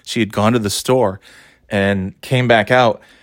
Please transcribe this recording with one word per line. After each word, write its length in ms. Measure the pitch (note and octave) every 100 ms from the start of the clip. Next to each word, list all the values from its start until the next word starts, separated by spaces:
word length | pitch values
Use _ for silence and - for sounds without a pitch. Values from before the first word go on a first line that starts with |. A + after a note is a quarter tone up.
she 180 | - A#2
had 100 | G2
gone 220 | G#2 G#2+
to 60 | A#2+
the 100 | G2+
store 500 | - - B2+ G#2 G2 - - - _ -
and 520 | G#2 G2 G2 F#2+ -
came 260 | - B2+ A#2+
back 240 | A2+ G2+
out, 300 | B2+ A#2+ - - _